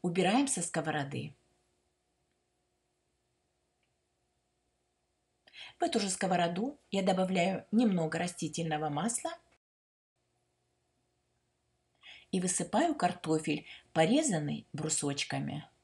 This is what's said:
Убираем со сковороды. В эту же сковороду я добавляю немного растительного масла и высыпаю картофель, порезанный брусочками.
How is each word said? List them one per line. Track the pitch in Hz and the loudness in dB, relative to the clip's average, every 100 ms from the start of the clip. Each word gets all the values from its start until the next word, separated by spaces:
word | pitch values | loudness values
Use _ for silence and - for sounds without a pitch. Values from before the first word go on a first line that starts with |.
Убираем | 175 175 180 240 277 | 0 2 4 4 2
со | - | -2
сковороды. | 170 165 156 151 139 131 147 - _ _ _ _ _ _ _ _ _ _ _ _ _ _ _ _ _ _ _ _ _ _ _ _ _ _ _ _ _ _ _ _ _ _ _ _ _ _ _ _ - - - - | -2 -2 -2 -2 -4 -6 -10 -14 _ _ _ _ _ _ _ _ _ _ _ _ _ _ _ _ _ _ _ _ _ _ _ _ _ _ _ _ _ _ _ _ _ _ _ _ _ _ _ _ -20 -20 -20 -4
В | |
эту | 349 226 | 0 0
же | 202 | -2
сковороду | - 185 180 175 175 247 - _ | 0 2 4 2 0 -4 -8 _
я | 196 | 0
добавляю | 190 185 185 185 175 185 - | 2 2 2 2 2 0 0
немного | 214 233 180 160 165 | 4 4 4 0 -2
растительного | 180 - 160 160 165 151 151 | -4 -4 -6 -4 -2 -2 -2
масла | 147 208 240 330 339 _ _ _ _ _ _ _ _ _ _ _ _ _ _ _ _ _ _ _ _ _ _ _ _ _ _ - - - | -2 -2 -2 -6 -10 _ _ _ _ _ _ _ _ _ _ _ _ _ _ _ _ _ _ _ _ _ _ _ _ _ _ -20 -20 -4
и | 190 | -2
высыпаю | 180 - 175 214 339 302 | 0 -2 0 2 2 2
картофель, | 175 - 160 156 160 151 - - _ | 0 -2 -2 0 0 -4 -6 -20 _
порезанный | - 165 269 311 180 147 147 - | 2 6 6 4 0 0 -4 -8
брусочками. | 143 156 - 143 139 - 139 143 147 - _ | -6 -2 -2 -2 -2 -4 -4 -4 -8 -10 _